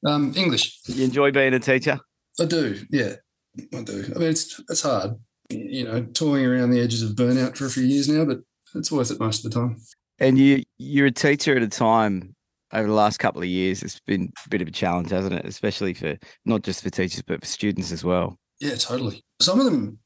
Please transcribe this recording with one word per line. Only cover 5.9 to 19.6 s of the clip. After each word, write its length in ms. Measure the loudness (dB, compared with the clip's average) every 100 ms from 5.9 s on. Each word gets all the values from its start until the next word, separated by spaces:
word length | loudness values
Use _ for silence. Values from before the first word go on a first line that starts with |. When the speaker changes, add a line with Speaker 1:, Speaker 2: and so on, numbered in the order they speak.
| -4 -4
Speaker 1:
toying 320 | -2 0 2 2
around 260 | 2 2
the 80 | 2
edges 240 | 2 0
of 140 | -2 0
burnout 400 | 2 2 0 -2
for 80 | -4
a 40 |
few 140 | 0
years 240 | 2 2 2
now, 160 | 2
but 160 | 2 -2 -8 _ _
it's 160 | -6 -2
worth 220 | 0 -2
it 80 | -2
most 240 | -2 -2
of 80 | -4
the 80 | -2
time. 160 | -2 -4 -12 -20 _ _
Speaker 2:
And 200 | 4 6
you, 240 | 6 6 0 _
you're 300 | -2 2 2
a 40 |
teacher 460 | 4 2 2 2 2
at 40 |
a 60 | 2
time 680 | 0 4 4 4 0 -6 -20 _ _ _
over 160 | -4 0
the 60 |
last 240 | 4 2 2
couple 240 | -2 -2
of 80 | -4
years. 340 | 0 0 -2
It's 160 | -6 -14
been 320 | -4 -2 -2 -8 -6
a 40 |
bit 120 | -4
of 80 | -4
a 20 |
challenge, 380 | -4 -2 0 -2
hasn't 240 | -2 -2
it? 120 | -4 -8
Especially 480 | -6 -6 -2 -4
for, 240 | -4 -6 -8 -12 -12 -2
not 160 | -2
just 220 | -2 -6
for 60 | -6
teachers, 320 | -4 -4 -4
but 200 | -8 -8
for 60 | -8
students 440 | -4 -4 -4 -6
as 140 | -6 -2
well. 320 | 0 -2 -8 _ _
Speaker 1:
Yeah, 140 | -6 -2
totally. 500 | -2 -2 -6 -8 _ _
Some 180 | 2 4